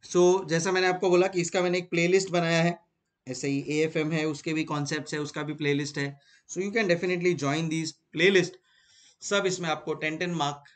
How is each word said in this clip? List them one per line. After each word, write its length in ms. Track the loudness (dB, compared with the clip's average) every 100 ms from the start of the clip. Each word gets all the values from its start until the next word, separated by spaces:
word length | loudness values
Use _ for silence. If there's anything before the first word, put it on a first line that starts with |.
So 200 | 0 4 4 4 0
जैसा 240 | -2 0
मैंने 140 | 0 2
आपको 240 | 2 4
बोला 160 | 4 4
कि 140 | 2
इसका 220 | -2 0
मैंने 160 | 0 0
एक 100 | -2
प्लेलिस्ट 400 | 0 4 4 2
बनाया 320 | 0 2 2
है, 140 | 2 0 _ _ _ _ -12
ऐसे 220 | -6 -2
ही 160 | -2 -2 0
एएफएम 340 | 0 0 -2
है, 120 | 0 -2
उसके 280 | -4 -4
भी 100 | -4
कॉन्सेप्ट्स 500 | -2 -4 -4 -4 -6
है, 60 | -6
उसका 220 | -6 -6
भी 120 | -8
प्लेलिस्ट 440 | -4 0 0 -2 -4
है। 100 | -6 -8 _ _ _
So 120 | -6 -2
you 40 | 0
can 180 | 2
definitely 400 | 2 0 0 0 0
join 280 | 0 -2 -2
these 240 | -2 -4 -10 _ 2
playlist। 440 | 4 6 2 -4 _ _ _ _ _ _
सब 240 | -2 0 0
इसमें 220 | -2 -2
आपको 260 | -4 -4 -4
टेन 120 | -4 -4
टेन 180 | -4
मार्क 280 | -2 -2 -4 -14